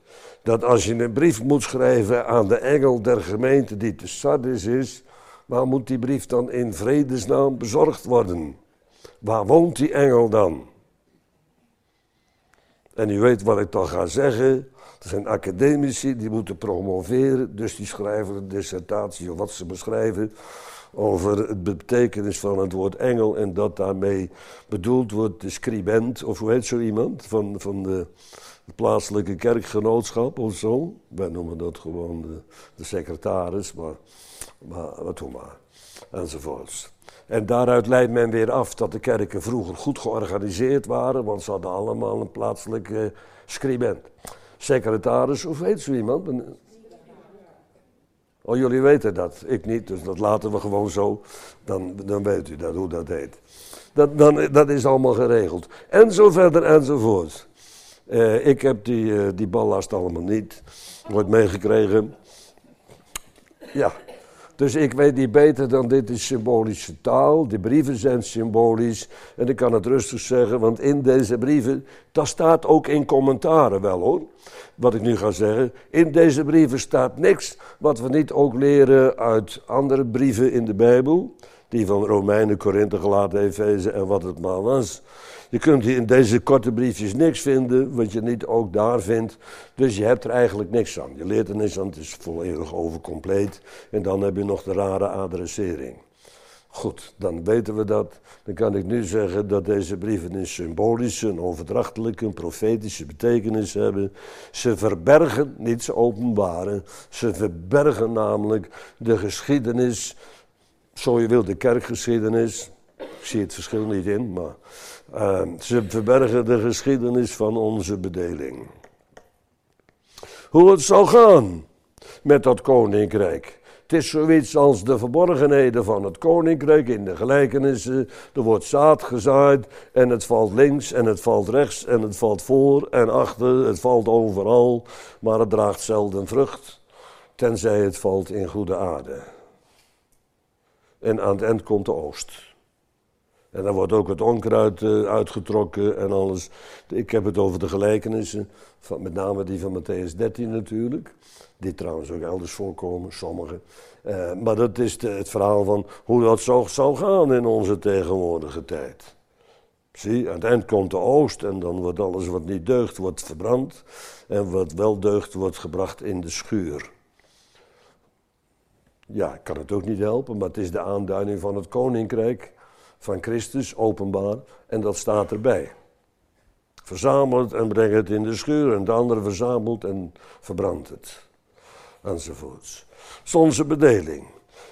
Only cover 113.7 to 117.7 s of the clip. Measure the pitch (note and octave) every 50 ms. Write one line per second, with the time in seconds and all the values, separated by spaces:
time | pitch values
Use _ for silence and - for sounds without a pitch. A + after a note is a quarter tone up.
113.7 | - G#2+ G#2+ G#2+ G#2 F#2+ E2+ G2+ G2+ G#2+ B2 A2 F2+ F2+ E2+ - - - _ -
114.7 | - - - - - - _ - - - G#2+ G2 F#2+ F2+ E2+ - - - - -
115.7 | A#2+ A#2+ G#2+ F2+ - A2+ G#2+ A2 B2+ C3+ C3+ A2+ A2+ B2 A#2 A2 B2 A2+ G#2 A#2+
116.7 | G#2+ - - C3+ C#3 B2 A#2 B2 B2 B2 A#2+ G#2+ - - A2 G#2+ A2 A2+ A2 A2